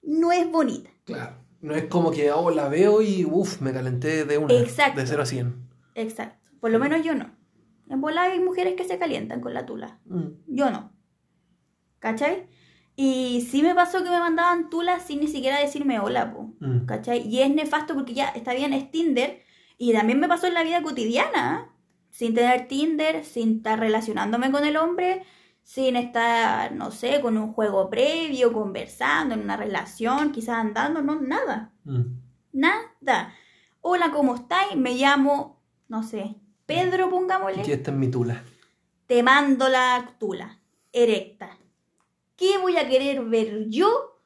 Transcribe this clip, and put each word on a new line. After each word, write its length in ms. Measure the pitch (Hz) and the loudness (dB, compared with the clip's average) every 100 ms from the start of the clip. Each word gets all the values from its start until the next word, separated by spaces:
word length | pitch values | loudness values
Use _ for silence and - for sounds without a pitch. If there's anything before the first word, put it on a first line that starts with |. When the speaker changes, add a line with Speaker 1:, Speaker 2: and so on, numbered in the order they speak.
Speaker 1:
no 300 | - 311 339 | -2 0 4
es 180 | 359 - | 4 2
bonita. 400 | 330 269 180 - _ | 2 0 -2 -12 _
Speaker 2:
Claro. 320 | - - 120 - - _ | -12 -10 -10 -14 -20 _
No 140 | 151 | -6
es 100 | 151 | -4
como 260 | - 175 170 | 0 2 2
que, 220 | 151 147 | 2 2
oh, 180 | 147 170 | 2 2
la 180 | 156 143 | 2 0
veo 340 | 151 202 214 | 4 6 6
y, 220 | 214 190 | 4 2
uf, 360 | 170 170 196 - | 2 2 0 -2
me 120 | 135 | -4
calenté 520 | 131 127 127 151 160 | -2 -4 -2 0 0
de 140 | 147 147 | 0 0
una. 160 | 151 | 4
Speaker 1:
Exacto. 460 | 247 240 - 190 139 | 4 4 2 2 2
Speaker 2:
De 60 | 127 | -2
cero 160 | 147 | -2
a 40 | 131 | -2
cien. 420 | 127 123 - - _ _ | -2 -4 -6 -14 _ _
Speaker 1:
Exacto. 560 | - 220 220 214 - _ _ | -10 -10 -8 -12 -14 _ _
Por 100 | 226 | 0
lo 80 | 226 | 2
Speaker 2:
Sí. 40 | |
Speaker 1:
menos 200 | 277 320 | 2 0
yo 100 | 320 | 0
no. 160 | 302 - _ _ _ _ _ _ | -2 -4 _ _ _ _ _ _
En 100 | 269 | -4
volada 320 | 302 311 359 | -2 0 0
hay 80 | 370 | 2
mujeres 340 | 370 370 370 370 | 0 0 -2 -2
que 80 | |
se 140 | 359 359 | -6 -4
calientan 420 | 339 - 220 240 | -4 -4 -6 -8
con 100 | 247 | -8
la 140 | 247 - | -8 -10
tula. 340 | 220 - - _ | -12 -12 -18 _
Speaker 2:
Mm. 220 | 180 160 - - | -6 -6 -10 -8
Speaker 1:
Yo 240 | 262 269 | 0 0
no. 220 | 202 - _ _ _ _ _ _ _ _ _ _ _ | 0 -10 _ _ _ _ _ _ _ _ _ _ _
¿Cachai? 500 | 220 220 285 381 - _ _ _ _ - | -6 -2 0 -2 -8 _ _ _ _ -2
Y 500 | 269 254 254 240 240 | 0 0 0 -2 0
sí 120 | 269 | 2
me 120 | 311 | 4
pasó 280 | 359 349 370 | 4 2 2
que 80 | 359 | 0
me 80 | 349 | 0
mandaban 520 | 339 320 339 349 330 | 2 2 2 2 -2
tulas 360 | 330 349 359 349 | -2 0 -2 -4
sin 140 | 285 | -4
ni 80 | 302 | -4
siquiera 300 | 302 262 277 | -2 -2 0
decirme 400 | 285 285 277 233 | 0 0 -2 0
hola, 320 | 202 247 - | 0 -2 -4
po. 220 | - - - | -6 -14 -10
Speaker 2:
Mm. 260 | 135 123 - | -2 -2 -2
Speaker 1:
¿Cachai? 400 | 220 220 240 226 | -6 -2 -4 -2
Y 140 | 240 | 2
es 80 | 269 | 2
nefasto 440 | 302 302 302 302 | 2 0 -2 -2
porque 200 | 285 247 | -6 -6
ya 140 | 240 277 | -4 -4
está 240 | 240 226 | -4 -6
bien, 180 | 254 285 | -4 -2
es 180 | 269 269 | -2 -4
Tinder. 520 | 320 330 240 269 - _ _ _ _ | -2 0 2 0 -4 _ _ _ _
Y 140 | 240 | 2
también 260 | 226 214 262 | 4 4 2
me 100 | 339 | 2
pasó 180 | 339 359 | 2 0
en 80 | |
la 80 | 339 | 0
vida 180 | 330 349 | 0 0
cotidiana, 840 | 311 254 220 240 622 453 247 160 - | -2 -4 -2 0 0 0 -2 -4 -8
¿eh? 40 | _ _ _ _ | _ _ _ _
Sin 240 | - 233 | -6 -2
tener 340 | 226 240 247 247 | 2 4 2 0
Tinder, 560 | 269 302 302 311 320 | -2 0 0 0 -2
sin 320 | - - 226 220 | -6 -2 0 0
estar 200 | 220 220 | 0 0
relacionándome 720 | 226 220 220 202 202 233 262 | 2 0 0 -4 -2 0 0
con 140 | 277 294 | 0 2
el 100 | 302 | 2
hombre, 460 | 330 359 359 370 370 _ _ _ | 0 0 0 -2 -6 _ _ _
sin 340 | _ - 262 247 | _ -2 0 0
estar, 760 | 240 240 233 233 226 - - | -2 0 2 2 2 0 -2
no 180 | - - | -6 -8
sé, 300 | - 240 285 | -6 -2 0
con 160 | 254 220 | 2 0
un 140 | 214 | -2
juego 340 | 220 214 196 190 | -2 0 2 0
previo, 640 | 220 269 320 320 262 240 | 2 2 2 -2 2 2
conversando, 840 | 226 202 190 165 - 254 302 302 | 2 -4 -6 -12 -4 0 0 0
en 60 | 226 | -4
una 160 | 208 202 | -4 -6
relación, 720 | 214 180 - - 226 262 302 | -4 -6 -6 -6 -2 0 0
quizás 240 | 285 226 233 | -2 -4 -2
andando, 440 | 220 208 277 320 | -2 -2 -2 0
no, 180 | 277 302 | -2 -2
nada. 520 | 262 359 539 214 226 _ | -2 -2 -2 -6 -8 _
Speaker 2:
Mm. 180 | 147 127 117 - - _ _ | -6 -2 -2 -6 -16 _ _
Speaker 1:
Nada. 800 | 269 311 415 453 _ 269 220 - - _ _ _ _ | 0 0 0 -6 _ -2 -2 -2 -14 _ _ _ _
"Hola, 300 | 339 359 339 | 0 2 2
¿cómo 240 | 294 269 | 2 0
estáis? 420 | 247 - 349 392 311 | 0 -2 -2 0 0
Me 180 | 254 | -2
llamo, 680 | 247 277 277 269 285 - - _ _ _ | 2 2 4 4 2 -2 -14 _ _ _
no 140 | 220 | -8
sé, 320 | 220 214 202 - _ _ - | -6 -8 -10 -12 _ _ -4
Pedro, 420 | 320 370 370 370 | 0 2 2 2
pongámosle". 540 | 359 359 370 381 381 | 0 0 0 -2 -4
Speaker 2:
Aquí 100 | 403 | -2
está 180 | 143 - | -2 -2
mi 160 | 139 127 | 0 0
tula. 340 | 127 120 120 - _ _ _ _ _ _ | 0 -2 -4 -10 _ _ _ _ _ _
Speaker 1:
Te 160 | 240 | 2
mando 460 | 240 277 285 262 262 | 6 6 6 4 4
la 440 | 262 254 247 240 - | 4 2 0 -2 -8
tula 420 | 214 175 202 - _ _ _ | -8 -8 -12 -18 _ _ _
erecta. 640 | 233 240 208 - - - - _ _ _ _ _ _ _ _ | 2 2 2 -2 -16 -20 -20 _ _ _ _ _ _ _ _
¿Qué 220 | 370 392 | 2 2
voy 180 | 370 330 | 2 0
a 100 | 254 | 4
querer 360 | 262 277 277 | 2 2 -2
ver 440 | 226 226 220 208 220 | 0 0 0 -4 -4
yo? 500 | 220 392 494 - _ | 2 2 2 -2 _